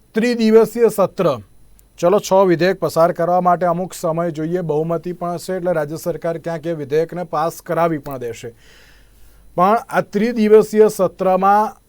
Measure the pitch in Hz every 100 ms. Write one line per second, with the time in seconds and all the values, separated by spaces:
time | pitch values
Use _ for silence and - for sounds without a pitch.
0 | _ 220 240 240 220 220 220 226 226 208
1 | 180 - 175 123 101 - - - _ -
2 | 175 208 - 190 196 165 180 190 160 -
3 | 170 180 170 180 180 175 175 170 180 -
4 | 175 160 175 151 156 180 170 151 160 170
5 | 180 170 175 170 - 185 175 165 147 165
6 | 175 156 170 165 151 165 156 165 143 147
7 | 160 175 175 156 165 - - 160 170 156
8 | 143 135 120 113 120 - - - - -
9 | _ _ - - - - 185 226 - 156
10 | - 208 226 240 214 214 214 214 214 208
11 | 180 - 185 185 190 208 214 -